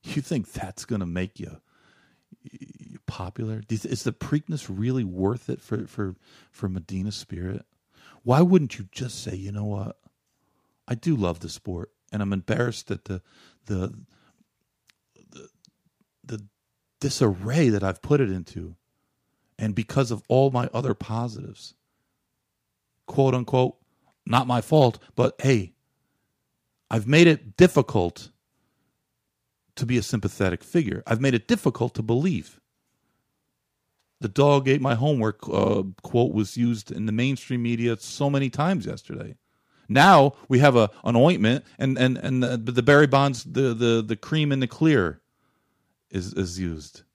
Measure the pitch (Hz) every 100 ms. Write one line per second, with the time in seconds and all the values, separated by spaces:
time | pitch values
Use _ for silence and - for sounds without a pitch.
0 | - 147 135 151 98 - 95 - - 107
1 | 90 90 92 - 87 78 _ _ _ _
2 | _ _ _ - - - - - - -
3 | - - 92 - 110 110 107 110 - 120
4 | - - - 151 - 151 - 95 117 131
5 | 101 90 95 123 - - - 107 92 -
6 | 101 90 _ _ _ _ 98 92 80 95
7 | 101 101 - 87 92 107 - _ _ _
8 | - _ 120 131 175 185 135 - 95 -
9 | 127 - - 95 98 104 104 101 98 -
10 | _ _ _ _ _ _ _ _ - 123
11 | 170 139 92 85 80 - - 87 82 _
12 | _ 104 98 98 - 107 120 110 - 98
13 | - 92 _ _ _ _ - 98 92 -
14 | - _ _ _ _ _ _ _ _ _
15 | _ _ 50 - - _ _ _ _ _
16 | _ _ 127 113 104 _ _ _ _ _
17 | 139 - 120 90 101 147 139 104 98 95
18 | - 147 117 95 82 82 85 85 _ _
19 | _ _ _ _ _ - 110 98 110 139
20 | 123 117 _ 127 139 123 123 117 131 107
21 | - 113 120 107 - - - _ _ _
22 | _ _ _ _ _ _ _ _ _ _
23 | - - 135 127 117 131 127 - _ _
24 | _ _ - 120 127 123 - 156 127 -
25 | _ - 123 - 135 120 90 _ _ _
26 | _ _ _ _ _ _ _ _ _ 113
27 | 104 151 170 151 110 - 180 - - 107
28 | 87 - - _ _ _ _ _ _ _
29 | _ _ _ _ _ _ _ - 117 123
30 | - 113 98 - 95 85 - 175 127 -
31 | - 113 135 120 - 233 - - 123 -
32 | 113 120 180 110 - _ _ _ _ _
33 | _ _ _ _ _ _ _ _ _ _
34 | _ _ 107 95 143 139 131 139 131 113
35 | 143 139 110 - - - 104 107 95 95
36 | - 120 123 107 101 - 120 113 - -
37 | 110 110 131 131 - 123 120 117 117 113
38 | - - 143 139 135 139 160 190 127 127
39 | - 139 - - _ _ _ _ - 123
40 | 180 170 139 - - 127 143 123 104 -
41 | - 117 147 175 107 139 - - 135 120
42 | 131 131 - 127 123 123 113 123 123 147
43 | 147 135 139 120 - 131 135 113 120 113
44 | 110 110 - 156 147 135 127 - 160 139
45 | 87 - _ _ _ _ _ _ _ _
46 | _ 95 92 - 92 87 90 80 73 -
47 | _